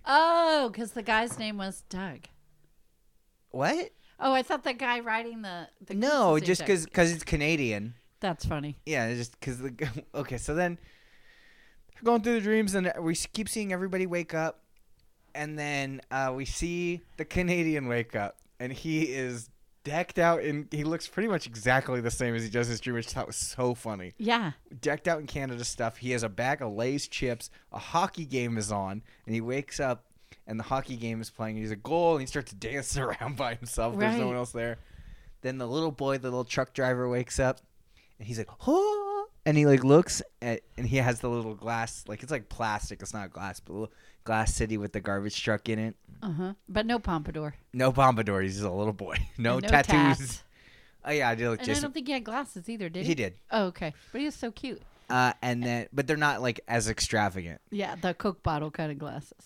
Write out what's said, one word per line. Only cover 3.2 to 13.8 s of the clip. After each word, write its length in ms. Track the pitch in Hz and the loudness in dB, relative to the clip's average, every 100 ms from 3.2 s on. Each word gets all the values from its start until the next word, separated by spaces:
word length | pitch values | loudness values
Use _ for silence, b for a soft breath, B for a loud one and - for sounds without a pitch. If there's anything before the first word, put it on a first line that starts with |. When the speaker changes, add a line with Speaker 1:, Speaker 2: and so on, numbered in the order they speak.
| _ _ _ | _ _ _
Speaker 2:
What? 400 | 123 151 320 392 _ b b | -2 0 0 -4 _ b b
Speaker 1:
Oh, 120 | 269 | 2
I 100 | 262 | 2
thought 220 | 247 285 | 2 -2
the 100 | 294 | -2
guy 260 | 240 254 240 | -4 -2 -2
riding 420 | 233 220 233 226 | 0 -2 -2 -8
the, 260 | 202 175 160 _ | -10 -10 -12 _
the 100 | - | -6
Speaker 2:
No, 380 | 196 262 294 196 | 0 4 6 6
Speaker 1:
goose 60 | 156 | 6
was 20 | |
Speaker 2:
just 180 | 160 180 | 4 2
Speaker 1:
named 60 | 170 | 4
Speaker 2:
'cause, 160 | 185 | 2
Speaker 1:
Doug. 80 | 160 | 2
Speaker 2:
'cause 200 | - 170 | 4 4
it's 120 | 165 | 4
Canadian. 680 | - 156 147 165 123 104 110 120 _ - | -2 0 2 2 2 0 -4 -10 _ -6
Speaker 1:
That's 240 | 196 160 | -4 -2
funny. 340 | - 156 147 - | -2 -2 -4 -8
Speaker 2:
Yeah, 220 | 147 143 117 | -2 0 2
it's 120 | 120 | 0
just 220 | 120 - | -4 -8
'cause 180 | 139 123 | -8 -6
the 120 | 135 | -6
g-, 160 | 120 143 113 | -6 -6 -6
<laughs> 140 | - | -8
okay, 240 | - 135 123 | -6 -4 -6
so 160 | - | -4
then 240 | 151 180 175 b b b b b b b b b b - - | 0 0 -2 b b b b b b b b b b -20 -2
we're 100 | 233 | 4
going 160 | 233 | 4
through 120 | 220 | 4
the 60 | 233 | 2
dreams, 340 | 202 220 208 | 4 2 2
and 180 | 196 180 - | 0 0 -2
we 120 | 165 | -2
s-, 140 | 165 - | -2 -4
keep 220 | - 202 | -6 -6
seeing 240 | 220 202 | -4 -4
everybody 340 | 185 | -4